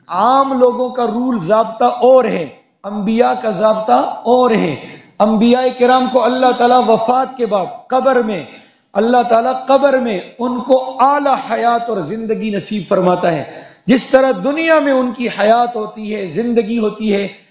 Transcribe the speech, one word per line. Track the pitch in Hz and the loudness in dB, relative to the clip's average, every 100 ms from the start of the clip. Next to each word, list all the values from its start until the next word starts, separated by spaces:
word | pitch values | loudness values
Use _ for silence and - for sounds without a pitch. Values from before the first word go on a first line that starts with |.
| - | -8
आम | 175 226 269 269 254 | 0 2 2 0 2
लोगों | 247 240 247 | 2 0 -4
का | 254 | -2
रूल | 233 220 254 233 | -4 -2 -2 -2
ज़ाब्ता | 165 214 233 - 247 | 0 0 0 -2 -2
और | 247 247 262 220 | 0 4 4 4
है, | 180 143 - _ _ | -4 -8 -14 _ _
अंबिया | 202 208 202 226 247 | -12 -6 -2 0 0
का | 247 226 | 0 -4
ज़ाब्ता | 185 214 220 220 247 294 - 226 | 0 0 0 2 0 0 -4 0
और | 247 240 | 2 4
है। | 214 180 139 - - - - | 2 0 -4 -12 -20 -12 -2
अंबिया | 220 220 233 247 254 | 2 4 4 4 0
किराम | 254 247 254 247 | 0 2 2 2
को | 254 | 0
अल्लाह | 233 254 254 | 0 2 0
ताला | 240 240 247 | 2 2 4
वफात | 220 220 226 247 254 262 | 4 2 2 0 -2 -4
के | 226 | -2
बाद | 202 170 - - | -2 -4 -10 -4
कब्र | 254 262 254 | 0 2 0
में, | 214 185 135 - - _ _ | 0 -6 -10 -18 -20 _ _
अल्लाह | 202 226 247 | -2 2 2
ताला | 240 226 247 | 4 2 2
कब्र | 254 - 269 277 262 | -4 2 2 4 2
में | 240 185 - - | 0 -4 -8 -8
उनको | 247 247 254 262 262 262 | -6 -4 2 2 0 0
आला | 262 294 285 | 2 2 0
हयात | 240 185 220 233 233 240 | -2 -2 -2 0 0 -2
और | 208 | -6
जिंदगी | 151 220 220 208 220 | -6 -8 -6 -4 -4
नसीब | 196 - 208 | -6 -6 -6
फरमाता | 160 190 180 180 175 | -2 0 2 0 0
है। | 156 127 - - - - | -2 -6 -14 -20 -10 0
जिस | 254 - | 0 2
तरह | 262 269 | 2 2
दुनिया | 202 240 302 330 311 | 0 -2 -2 2 2
में | 285 | 2
उनकी | 262 247 233 233 | 0 0 -4 -6
हयात | 190 208 233 240 226 | 0 2 2 2 -4
होती | 208 220 214 | -10 -10 -8
है, | 214 185 | -8 -6
जिंदगी | 156 240 233 208 233 | -4 0 0 0 -2
होती | 214 208 214 | -2 -4 -2
है, | 196 196 - _ | -2 -4 -12 _